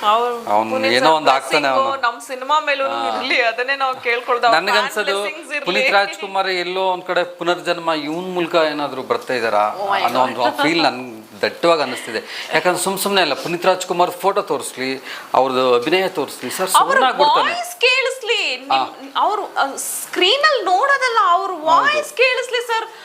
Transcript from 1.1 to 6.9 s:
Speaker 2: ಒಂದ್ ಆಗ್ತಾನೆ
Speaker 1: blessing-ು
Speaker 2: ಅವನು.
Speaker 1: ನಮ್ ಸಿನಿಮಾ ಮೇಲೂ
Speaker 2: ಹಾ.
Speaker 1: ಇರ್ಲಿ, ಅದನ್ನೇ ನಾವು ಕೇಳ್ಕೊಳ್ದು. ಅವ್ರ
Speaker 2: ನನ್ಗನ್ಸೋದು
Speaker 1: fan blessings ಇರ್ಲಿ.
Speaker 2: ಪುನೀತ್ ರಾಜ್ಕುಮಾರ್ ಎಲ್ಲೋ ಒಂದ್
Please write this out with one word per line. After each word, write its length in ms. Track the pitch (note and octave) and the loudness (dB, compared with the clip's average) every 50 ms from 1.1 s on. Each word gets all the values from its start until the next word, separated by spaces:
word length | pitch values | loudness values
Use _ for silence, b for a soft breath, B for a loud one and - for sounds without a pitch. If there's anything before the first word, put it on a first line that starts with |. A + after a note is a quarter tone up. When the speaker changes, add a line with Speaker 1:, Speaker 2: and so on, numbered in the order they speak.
| D#3+ | 4
Speaker 2:
ಒಂದ್ 140 | D#3 D3 C3+ | 4 4 4
ಆಗ್ತಾನೆ 380 | C3 C3+ - - - D3 C#3+ | 2 2 0 0 -2 0 2
Speaker 1:
blessing-ು 220 | C3+ C3 C4+ C4+ C#4 | 2 2 2 0 0
Speaker 2:
ಅವನು. 120 | C4+ C4+ | -2 0
Speaker 1:
ನಮ್ 200 | B3+ A#3 A#3 C#4+ | -2 -2 -2 -4
ಸಿನಿಮಾ 380 | - - C4 B3+ C4 C#4 D4+ D#4 | -10 -12 -10 -8 -2 0 0 0
ಮೇಲೂ 240 | D4+ D4 C#4 C#4 C4+ | 2 0 -2 -2 -2
Speaker 2:
ಹಾ. 340 | C4+ A#3+ A#3 A#3 A3+ A3 | -2 -2 -2 -2 -2 -2
Speaker 1:
ಇರ್ಲಿ, 240 | G#3+ A#3 C4 - C4 | -2 -2 0 0 2
ಅದನ್ನೇ 340 | A#3+ A3+ A3+ A#3+ B3 C4 C#4 | 2 0 0 -2 -2 -2 -2
ನಾವು 200 | C#4 C4+ C4 B3+ | -2 -2 -2 -4
ಕೇಳ್ಕೊಳ್ದು. 520 | B3 - A#3+ A#3 B3 B3 - B3 A#3+ A#3+ | -4 -2 -2 -2 -2 0 -2 0 2 4
ಅವ್ರ 120 | A#3 F#3+ D#3+ | 4 4 4
Speaker 2:
ನನ್ಗನ್ಸೋದು 520 | F#3 G#3 - G#3 C4 C#4 - G#3+ G3+ - | 2 2 2 2 0 0 -2 -4 -2 -2
Speaker 1:
fan 60 | G3 | -2
blessings 300 | G3 G#3 G3 - E4 D#4 | -2 -4 -6 -8 -10 -12
ಇರ್ಲಿ. 180 | B3+ D4+ D4 - | -8 -8 -4 -2
Speaker 2:
ಪುನೀತ್ 280 | F3 F3+ - B3+ - G#3 | 0 0 2 2 4 4
ರಾಜ್ಕುಮಾರ್ 540 | G3+ G3+ G3+ - G#3+ G#3 F#3+ F#3+ F#3+ F#3+ | 4 2 2 -4 -10 -10 -6 -4 -2 -2
ಎಲ್ಲೋ 340 | F#3+ F#3 F3+ F3 F3 F#3 F#3+ | 0 -2 -2 -2 -2 -2 0
ಒಂದ್ 220 | F#3+ F#3+ | 0 0